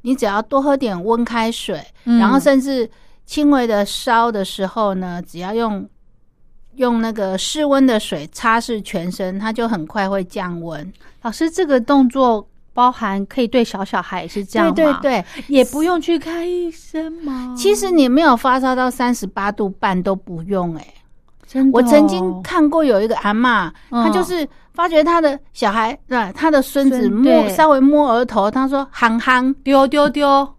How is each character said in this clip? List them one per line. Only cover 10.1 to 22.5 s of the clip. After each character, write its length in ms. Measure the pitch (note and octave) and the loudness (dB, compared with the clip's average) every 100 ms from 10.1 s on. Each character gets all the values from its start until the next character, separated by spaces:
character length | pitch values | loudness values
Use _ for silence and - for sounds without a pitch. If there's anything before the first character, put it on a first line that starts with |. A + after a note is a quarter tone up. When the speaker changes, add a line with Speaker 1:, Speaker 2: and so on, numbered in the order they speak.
| G3 F#3 | -4 -6
Speaker 1:
降 360 | G#3+ F3+ E3+ | -8 -8 -8
温。 300 | E3 D#3 F3+ - - - | -10 -12 -14 -18 -20 -12
Speaker 2:
老 100 | A#3 | -10
师， 180 | G#3+ D#4+ | -4 -4
这 160 | E4 E4 | 0 2
个 140 | C4 | 0
动 300 | A#3 C#4 B3+ | 2 4 4
作 360 | C4+ B3+ A3 - - _ | 2 2 0 -6 -20 _
包 180 | - B3 | 0 0
含 340 | B3 G#3 G3 G3 | 0 -4 -4 -6
可 140 | - | -4
以 60 | A#3 | 0
对 160 | B3+ | 0
小 220 | A3+ G3 F#3+ | 0 -4 -6
小 160 | G3 | -6
孩 220 | F3 F#3 | -6 -10
也 40 | E3 | -8
是 160 | G3+ | -10
这 160 | G3 - | -4 0
样 80 | E4 | 0
吗？ 60 | |
Speaker 1:
对， 120 | D4+ D#4 C4+ | 2 0 2
对， 60 | |
对。 240 | C#4+ A#3 - - - | -2 -2 -6 -14 0
Speaker 2:
也 160 | C#4 | 2
不 200 | A#3 C#4+ | 2 0
用 180 | E4 F4 | 0 0
去 180 | D4 E4 | 0 -4
看 320 | D#4+ E4+ F4 | -4 -6 -4
医 180 | F4+ E4+ | -4 -6
生 400 | D#4+ - D#4 D#4+ E4 | -10 -10 -8 -8 -10
吗？ 320 | D4+ C4 - - | -10 -8 -10 -2
Speaker 1:
其 160 | F#4+ | 0
实 160 | G#4 G4 | 0 2
你 200 | E4+ C4 | 2 4
没 100 | C4 | 4
有 160 | D#4+ A#3 | 4 2
发 240 | C4+ C4 | 2 0
烧 160 | C4 B3+ | 0 0
到 160 | B3+ | -2
三 240 | B3 B3 A#3+ | -2 -2 -2
十 100 | G3 | -6
八 240 | G#3+ G3+ | -6 -6
度 200 | G#3 G3+ | -4 -6
半 340 | G3 G#3 F3+ | -2 -2 -2
都 100 | F3+ | -2
不 300 | G3 - E3+ | -4 -6 -12
用 320 | E3+ G3 F3 D#3+ | -6 -4 -4 -8
欸。 180 | - - _ - _ - - | -16 -20 _ -20 _ -20 -8
Speaker 2:
真 240 | C4 C4+ | 2 4
的 60 | A#3+ | 4
哦。 40 | |
Speaker 1:
我 80 | A#3+ | 6
曾 160 | D4 D4+ | 6 6
经 320 | - F#3 F#3 | 2 -2 -6
看 280 | F#3 | -4